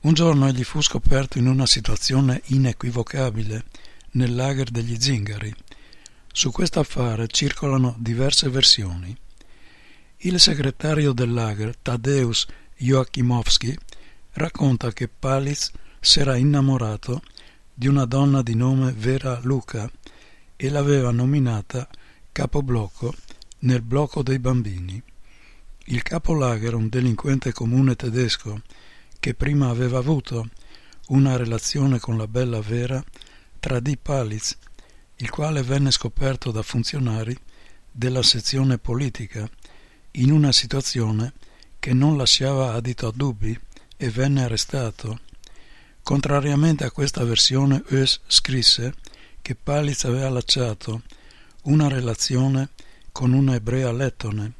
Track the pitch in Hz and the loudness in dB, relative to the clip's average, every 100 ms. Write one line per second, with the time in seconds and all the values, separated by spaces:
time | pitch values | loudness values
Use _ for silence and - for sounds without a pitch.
0 | 147 160 170 147 135 127 123 156 151 - | 4 4 6 6 4 2 -2 0 0 6
1 | - 135 131 - 123 131 127 - 107 107 | 8 6 4 2 2 4 4 2 2 0
2 | - 131 135 135 - 135 131 117 123 120 | 2 2 4 2 2 2 2 0 -4 -4
3 | 113 143 131 107 101 107 - - - - | -4 -2 -2 -2 -2 -4 -8 -14 -18 -18
4 | - 127 123 120 131 135 127 117 117 117 | -4 0 0 0 -2 -2 -2 -4 -4 -2
5 | 135 123 101 104 107 - - - - - | 0 0 -2 -6 -8 -12 -18 -20 -20 -20
6 | - - - - - - 175 - 147 - | -20 -20 -10 -2 -2 0 0 0 -2 -2
7 | 120 110 113 - 143 - 143 135 127 117 | -2 -2 -2 0 0 -2 0 2 2 0
8 | 113 117 135 135 143 127 - - 95 87 | -4 0 2 2 2 2 4 4 0 -8
9 | 90 117 - - - - - - - - | -10 -14 -16 -20 -20 -20 -20 -20 -20 -20
10 | - - 180 180 170 147 139 - 151 156 | -20 -6 -4 4 4 4 -2 -2 -2 2
11 | 143 123 120 120 113 104 107 127 - 120 | 2 2 0 0 -2 -4 -6 -6 -6 -4
12 | 117 139 120 113 - - - - 127 135 | 0 0 2 0 -4 -10 -18 -4 2 2
13 | 127 - 123 123 - - 117 147 - - | 2 0 0 2 4 4 2 -6 -12 -16
14 | - - - - 160 - 143 120 123 - | -18 -20 -16 -6 -4 2 2 2 0 -4
15 | 120 - 135 135 139 143 - - - - | -8 -6 -2 0 -2 -4 -6 -8 -16 -4
16 | - - 135 127 139 143 135 131 113 104 | 4 6 6 4 4 4 4 2 -2 -6
17 | - 127 - - - - - - 127 139 | -6 -8 -8 -20 -20 -20 -20 -4 2 2
18 | 123 135 143 139 117 113 127 131 131 113 | 2 2 4 4 2 2 2 2 0 0
19 | 110 131 131 120 120 135 - 113 107 - | -2 -2 -2 -4 -2 -2 -2 -8 -8 -12
20 | - - - - - - 131 147 143 143 | -20 -20 -20 -20 -20 -6 -2 0 2 2
21 | 123 120 127 147 127 110 - 127 131 - | 2 2 2 2 2 -2 -6 -10 -10 -16
22 | - - - - 135 147 135 120 101 - | -20 -20 -12 -6 -2 0 0 -2 -2 -6
23 | 120 117 - - - - 123 123 113 135 | -8 -8 -14 -20 -20 -2 2 2 2 0
24 | 147 - 131 131 127 123 107 90 90 98 | 0 -2 -2 0 2 0 -2 -6 -8 -10
25 | - - - - - - - - - 120 | -14 -20 -20 -20 -20 -20 -20 -20 -6 -4
26 | - 165 - 160 127 113 113 117 110 123 | -2 -2 0 2 2 0 -2 -2 -2 0
27 | 123 110 147 135 127 - 117 127 135 120 | 0 0 0 0 0 -4 0 4 4 2
28 | 123 117 120 - 110 107 - - - - | -2 0 0 -2 -6 -12 -12 -20 -20 -20
29 | - - - 120 139 143 135 120 127 127 | -20 -6 -6 -2 0 2 2 0 0 -2
30 | 127 156 - 120 113 - - - - - | 0 -2 -2 -8 -8 -14 -20 -20 -20 -20
31 | - 131 139 127 117 113 - 151 139 127 | 0 4 4 2 0 -2 -2 0 2 2
32 | - 110 110 117 127 113 104 117 123 131 | -2 -4 -2 -2 -2 -2 -4 -4 -2 -4
33 | - - - - - - - 127 123 - | -8 -16 -20 -20 -20 -10 -4 -2 -2 -4
34 | - 139 113 107 - - - - - - | -2 -2 -2 -4 -8 -10 -16 -20 -20 -20
35 | - - 117 - 151 147 123 139 139 - | -20 -10 -8 -4 -2 -2 0 2 2 2
36 | 117 - 135 135 - 110 - - 117 147 | -2 0 0 0 -4 -6 -4 -2 -2 -2
37 | 123 110 113 127 - - - - - - | -2 -2 -6 -8 -12 -20 -20 -20 -18 -4
38 | 127 131 117 117 - 135 135 127 - 127 | -2 2 2 0 0 2 2 2 0 -2
39 | 139 - 113 110 107 - - - - _ | -2 -6 -10 -8 -10 -12 -20 -20 -20 _
40 | - - 127 151 143 123 117 135 - 123 | -14 2 4 6 6 2 0 -4 -2 -2
41 | 110 107 120 - - - - - - 127 | 0 0 -4 -8 -20 -20 -20 -12 0 4
42 | 147 147 123 - 131 139 131 113 120 123 | 4 4 2 2 2 0 -2 -2 -4 -4
43 | 113 117 139 104 107 120 - - - - | -4 -2 -2 0 -2 -4 -10 -18 -20 -8
44 | 127 110 135 139 123 113 - 139 117 104 | -6 -2 0 2 0 -2 -4 -4 -6 -8
45 | 110 113 - - - - - - - - | -10 -10 -14 -20 -20 -20 -20 -20 -20 -16
46 | - 139 139 143 143 143 160 151 127 - | -2 0 2 0 2 4 4 4 -2 -2
47 | 143 - 120 113 - 131 139 135 - 135 | -2 0 0 2 2 4 2 2 0 0
48 | 131 - - - - 131 113 - 120 - | 2 -2 2 2 2 2 2 2 -2 -8
49 | - - - - - 127 - 143 147 139 | -16 -20 -20 -16 -10 -8 -2 -2 0 -2
50 | 131 127 135 123 - 131 123 104 - 110 | -2 -2 -2 -4 0 0 0 -4 -8 -8
51 | - - - - - - 147 151 147 135 | -10 -20 -20 -20 -20 -12 2 4 4 0
52 | 123 110 - 127 135 135 135 - - - | -2 -2 -2 2 2 0 -2 -10 -20 -20
53 | - - 127 131 135 123 107 127 127 117 | -16 -2 2 4 4 0 -2 -2 -2 -2
54 | 135 - 113 104 104 | -4 -4 -6 -6 -8